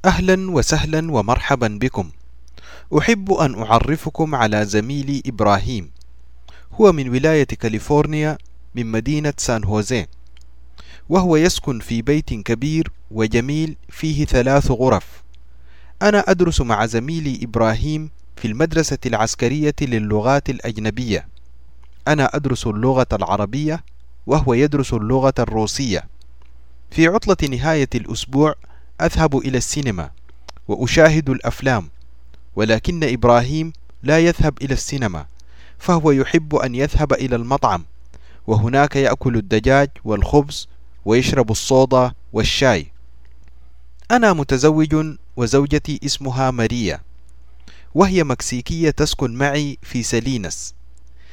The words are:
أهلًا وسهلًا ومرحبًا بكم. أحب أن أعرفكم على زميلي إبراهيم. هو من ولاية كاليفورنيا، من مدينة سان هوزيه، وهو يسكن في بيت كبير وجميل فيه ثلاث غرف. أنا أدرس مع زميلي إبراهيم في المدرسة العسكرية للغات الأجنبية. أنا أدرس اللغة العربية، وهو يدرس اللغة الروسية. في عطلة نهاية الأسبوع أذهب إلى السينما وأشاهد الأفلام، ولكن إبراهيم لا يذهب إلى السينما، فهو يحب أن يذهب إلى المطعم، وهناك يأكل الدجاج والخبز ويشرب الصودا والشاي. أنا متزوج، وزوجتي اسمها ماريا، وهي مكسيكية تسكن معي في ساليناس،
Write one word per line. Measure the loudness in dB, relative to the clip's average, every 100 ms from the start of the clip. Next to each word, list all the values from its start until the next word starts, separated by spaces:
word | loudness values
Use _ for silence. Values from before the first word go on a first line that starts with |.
أهلًا | 4 4 4 2 2
وسهلًا | 0 2 2 2 -2 0
ومرحبًا | 0 2 0 2 0 0
بكم. | 0 -2 -2 -6 -10 -16 -16 -16 -16 -16 -16 0 2
أحب | 4 0 2
أن | 2 2 0
أعرفكم | 4 4 4 -2 -4 -2 -2
على | 2 2 2 2
زميلي | 0 0 -4 -2 -4 -4
إبراهيم. | 0 4 4 2 -4 -8 -14 -16 -16 -16 -16 -16 -16 -12
هو | 6 6
من | 6 0
ولاية | 2 4 4
كاليفورنيا، | 2 0 -2 -2 2 2 4 0 -2 -4 -10 -16 -10
من | -6 -2
مدينة | -2 0 0 -2 -2
سان | -2 0
هوزيه، | 0 0 0 -2 -4 -12 -16 -16 -16 -16 -16 -16 -16 -16 0
وهو | 2 4 4
يسكن | 4 2 -4 -6
في | -4 -2
بيت | 0 0 0
كبير | -6 -2 -2 0 0 -2 -6 -10
وجميل | -2 0 0 0 -2 -2 -6 -16
فيه | -6 -2 0
ثلاث | 2 2 4 4 4
غرف. | 2 4 4 0 -16 -16 -16 -16 -16 -16 -16 -16 0
أنا | 4 4
أدرس | 4 4 4 2
مع | 2 2 2
زميلي | 0 -2 -4 -4 -4
إبراهيم | -4 2 2 2 0 -2 -6 -14 -16 -6
في | -6
المدرسة | 0 0 2 0 -2 -2
العسكرية | 0 0 0 0 2 0 0
للغات | -2 0 0 0 4 2 0
الأجنبية. | -6 -6 -4 -4 -2 -2 -2 -4 -16 -16 -16 -16 -16 -16 -6 0
أنا | 2 2 0
أدرس | -2 -2 -2
اللغة | 0 2 2 2
العربية، | 0 0 0 0 -2 -2 -4 -8 -16 -16 -12 0
وهو | 2 4
يدرس | 4 4 2 0
اللغة | -2 0 2 2 2
الروسية. | 0 0 -2 -2 -2 -2 -4 -16 -16 -16 -16 -16 -16 -16 -6
في | 2 4
عطلة | 4 2 2 2
نهاية | 0 0 2 2
الأسبوع | -2 -4 -8 -2 4 4 2 -12 -16 -16 -2
أذهب | 0 2 2 2
إلى | 0 -2
السينما | -2 -2 -2 -4 -8 -12 -18 -16 -16 -14 -6
وأشاهد | -2 2 8 8 6 0
الأفلام، | -2 -2 -2 0 0 -2 -14 -18 -16 -16 -16 -10 -2
ولكن | 2 2 0 -2
إبراهيم | 0 2 6 6 4 -2 -4 -8 -18 -6
لا | 2 4
يذهب | 4 4 2 2
إلى | -2
السينما، | -2 -2 -2 -2 -4 -10 -16 -16 -16 -16 -6
فهو | 2 4 6
يحب | 4 4 0 2
أن | 0 0
يذهب | 0 2 2 2
إلى | 0 2 -2
المطعم، | 0 2 2 0 -4 -16 -16 -16 -16 -12 0
وهناك | 2 4 4 4 4
يأكل | 2 2 0 0
الدجاج | 2 2 4 4 4 -2
والخبز | -4 0 4 4 4 -6 -12 -16 -16 -8
ويشرب | 2 2 4 2 2
الصودا | 0 2 4 6 4 2 -2 -6
والشاي. | -2 0 4 4 2 -2 -16 -18 -16 -16 -16 -18 -16 -16 -16 -16 -16 0
أنا | 4 4
متزوج، | 4 2 4 6 4 4 2 0 -6 -12 -4
وزوجتي | 2 4 4 0 -2 -6
اسمها | -4 -4 -4 0 0
ماريا، | 2 0 0 -2 -4 -10 -16 -16 -16 -16 -16 -16 -16 -4
وهي | 4 6 6
مكسيكية | 2 0 -4 -6 -4 0 0
تسكن | 2 -2 0 -4
معي | 0 0 0 -2 -6
في | -6 -6
ساليناس، | -2 -2 -2 -4 -6 -10 -12 -14 -16 -16 -16 -16 -16